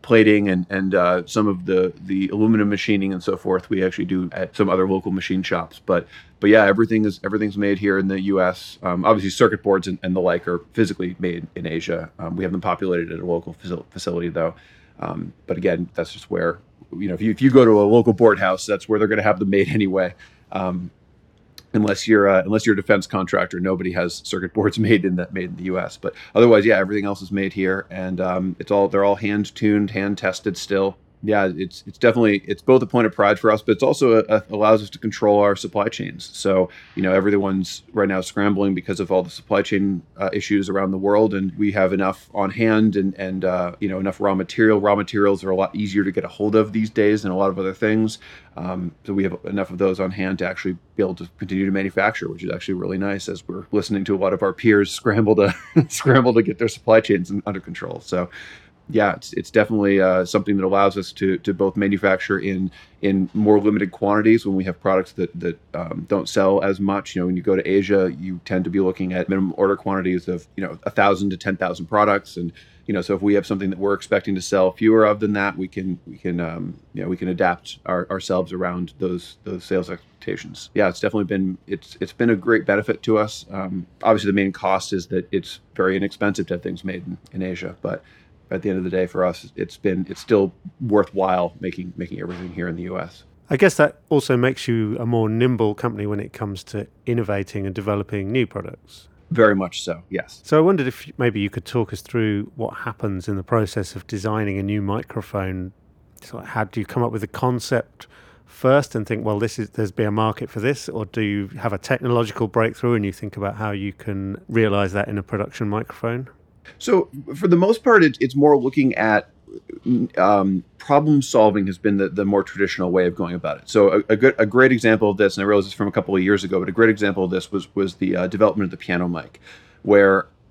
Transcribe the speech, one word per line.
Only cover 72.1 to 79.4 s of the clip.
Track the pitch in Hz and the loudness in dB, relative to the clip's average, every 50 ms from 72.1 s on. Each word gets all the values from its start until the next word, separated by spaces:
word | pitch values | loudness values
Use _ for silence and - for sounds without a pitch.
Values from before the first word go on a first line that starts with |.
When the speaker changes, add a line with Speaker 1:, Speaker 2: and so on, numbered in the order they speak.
| 98 98 - - - | 2 0 -2 -6 -10
Speaker 1:
And, | 90 87 85 - - - _ _ _ _ | -10 -8 -10 -10 -12 -20 _ _ _ _
you | - 101 | -6 -4
know, | 104 87 | -4 -2
so | - 98 | -2 -2
if | 90 98 | -2 0
we | 104 101 | 2 2
have | 101 87 | 2 0
something | - 104 95 98 95 | -2 -4 -4 -4 -6
that | 95 87 | -6 -4
we're | 98 101 101 | -2 -2 -2
expecting | 95 - - 107 101 - 98 98 | -4 -4 -2 -2 -2 -2 -2 -6
to | 92 | -4
sell | 87 - 101 98 92 92 | -4 -2 0 2 2 2
fewer | - - 113 110 110 110 107 | 0 2 2 4 6 6 6
of | 107 107 104 | 4 2 0
than | 110 104 104 | -2 -2 0
that, | 101 98 101 92 - | 0 -2 -2 -4 -6
we | 95 | -8
can, | 92 - 98 95 95 87 - - | -8 -8 -8 -6 -6 -6 -8 -10
we | - - | -16 -16
can, | - - 92 87 87 | -10 -8 -6 -4 -4
um, | 85 80 85 87 - - - - _ _ - | -6 -6 -8 -8 -10 -12 -12 -16 _ _ -12
you | 101 95 | -10 -6
know, | 87 | -6
we | 90 | -6
can | - - | -6 -4
adapt | 90 90 85 98 90 87 - - - - - - | -4 -2 0 0 0 -2 -4 -8 -18 -20 -12 -8
our, | - 92 90 87 - | -4 -4 -4 -4 -4
ourselves | 98 92 - - 92 90 90 80 90 | -6 -6 -4 -2 -2 -2 -2 -4 -6
around | 90 92 90 87 90 90 80 - - | -6 -6 -4 -4 -6 -8 -8 -8 -6
those, | 98 90 90 87 - - - _ | -6 -4 -4 -6 -10 -12 -20 _